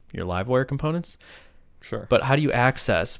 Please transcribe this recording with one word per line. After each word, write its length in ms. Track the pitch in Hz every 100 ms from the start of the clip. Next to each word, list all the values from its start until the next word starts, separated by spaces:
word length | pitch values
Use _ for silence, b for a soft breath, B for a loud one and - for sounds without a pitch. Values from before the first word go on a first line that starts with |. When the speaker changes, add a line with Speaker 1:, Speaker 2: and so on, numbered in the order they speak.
| -
Speaker 1:
your 140 | - 90
Livewire 420 | 90 104 127 131
components. 480 | 139 156 165 165 - b b b b b -
Speaker 2:
Sure. 260 | - 110 -
Speaker 1:
But 120 | 120
how 120 | 131 139
do 60 |
you 100 | 147
access, 640 | 120 123 - - 90 92 -